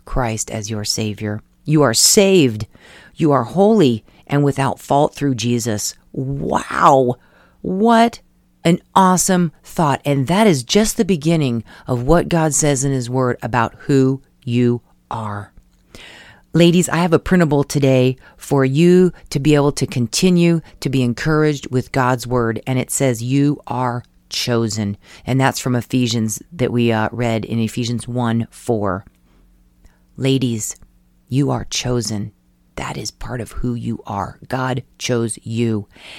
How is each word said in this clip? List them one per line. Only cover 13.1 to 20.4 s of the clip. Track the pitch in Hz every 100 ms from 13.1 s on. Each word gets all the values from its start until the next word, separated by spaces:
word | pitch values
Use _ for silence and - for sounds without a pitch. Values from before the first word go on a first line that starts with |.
| 127 127 120
about | 120 120 113 -
who | - 139 131 135 _ _
you | 123 120 120 120 - _ -
are. | 117 107 104 104 - - _ _ - - - - - _
Ladies, | 160 170 175 -
I | 156
have | 175
a | 160
printable | - 185 160 143
today | 139 147 135 131 127 131 - -
for | - 143 131
you | 139 175 180 180 - -
to | 147
be | 147 147
able | 143
to | - -
continue | 127 117 - 185 175